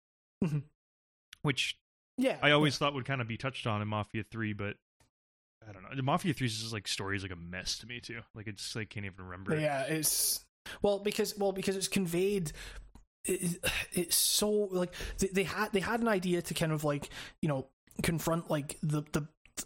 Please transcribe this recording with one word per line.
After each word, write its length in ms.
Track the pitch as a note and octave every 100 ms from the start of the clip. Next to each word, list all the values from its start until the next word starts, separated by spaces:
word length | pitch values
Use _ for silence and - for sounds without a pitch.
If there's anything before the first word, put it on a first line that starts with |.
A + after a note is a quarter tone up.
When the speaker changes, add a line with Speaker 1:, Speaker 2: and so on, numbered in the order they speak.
| _ _ _ -
Speaker 1:
Mm-hmm. 140 | F3 D3 - _ _ _ _ _ _ -
Speaker 2:
which 380 | D3+ C3+ - - _ _ _ -
Speaker 1:
Yeah, 180 | B3+ D#3+
Speaker 2:
I 80 | C#3+
always 240 | D3 D3+
Speaker 1:
yeah. 40 | -
Speaker 2:
thought 140 | C#3+
would 120 | C#3+ -
kind 160 | C3+
of 60 | A2+
be 100 | A2
touched 280 | C3 - A#2+
on 140 | G#2
in 80 | G#2
Mafia 360 | G#2+ G2+ A2+ -
three, 220 | A2+ G#2+
but 240 | G#2 G#2 - _ _ _ _ _ _ _ _ G#2+
I 60 |
don't 100 | F#2+
know. 140 | F#2+ C3+
The 60 |
Mafia 320 | C3 F3 F#3+
three's 260 | C3+ B2 A2
just, 120 | A2+
like, 140 | A2 -
story 300 | - G2 G2
is, 60 |
like, 100 | F#2+
a 40 | F2
mess 420 | E2+ F2+ E2+ -
to 80 | A2
me 120 | A#2+
too. 220 | - A#2 -
Like, 120 | A2+ G#2+
it's, 300 | G2 - A#2
like, 140 | G#2+
can't 160 | G#2 G2
even 180 | E2+
remember 300 | F2+ F2+ F#2+
it. 80 | D#3
Speaker 1:
Yeah, 220 | D3+ C#3
it's, 600 | - D#3+ D3 - - - - _ - -
well, 160 | G3+ G3
because, 380 | G#3 G#3 G3+ -
well, 140 | G3
because 220 | F#3+ G3 F#3+
it's 120 | F#3
conveyed. 640 | G3 F3+ E3+ F#3+ G3+ D3+ - - - - - _ _
It, 400 | - F#3 F3 - - - -
it's 240 | F3+ E3+ -
so, 340 | - - G#3
like, 420 | G#3 G3 F3+ F3 - - -
they, 100 | F#3+
they 160 | F#3+
had, 280 | E3 F#3 G#3+
they 80 | G3
had 200 | F3 A#3
an 80 | A3+
idea 340 | G3 F3+ F3
to 100 | -
kind 200 | E3 D#3+
of, 120 | D#3
like, 240 | D3+ C#3+ - - - -
you 80 | D#3+
know, 200 | C3+ - _ _ -
confront, 480 | - D#3+ E3 E3 -
like, 260 | D#3 C#3 -
the, 200 | D#3 D3+ D3
the, 140 | D#3 D3 _ - -